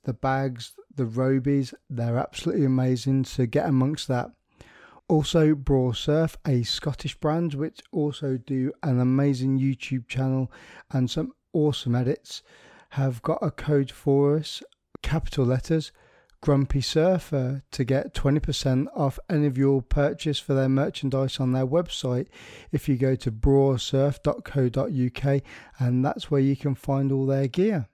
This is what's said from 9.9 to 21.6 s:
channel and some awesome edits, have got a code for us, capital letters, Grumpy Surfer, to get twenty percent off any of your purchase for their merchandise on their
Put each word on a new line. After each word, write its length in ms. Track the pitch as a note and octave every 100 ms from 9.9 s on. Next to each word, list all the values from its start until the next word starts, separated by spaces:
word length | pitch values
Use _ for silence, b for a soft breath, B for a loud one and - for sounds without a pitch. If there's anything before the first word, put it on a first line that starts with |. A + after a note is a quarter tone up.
| C3 -
channel 420 | B2+ C3 C3 B2+ B B B -
and 180 | C3 B2+
some 220 | D#3+ C3 - _
awesome 440 | E3+ D3+ C3+ B2 A#2+
edits, 440 | B2 - - - B B B B B
have 300 | - C3+ A#2+
got 160 | - -
a 80 | D#3+
code 400 | - - D3 C3+
for 460 | - D3 C#3 C#3+ D#3
us, 260 | D3 - - _ _ -
capital 420 | - D#3+ - -
letters, 460 | B2 B2+ - D#3+ - b b b b _
Grumpy 380 | - C#3 C3+ C#3
Surfer, 800 | - D#3 F3 F#3 - C#3+ B2+ C#3 -
to 140 | -
get 300 | B2+ C3+ -
twenty 260 | - C#3+ D3
percent 480 | D3 C3+ C3+ B2+ D3
off 240 | B3 C#3 - -
any 160 | D#3+ D3
of 100 | B2+
your 240 | C#3 C3+
purchase 580 | - D3 C#3+ - D#3 C#3
for 160 | -
their 140 | C3+ C3+
merchandise 720 | C3+ D3 - C#3 C3+ C3+ -
on 120 | B2+
their 140 | B2+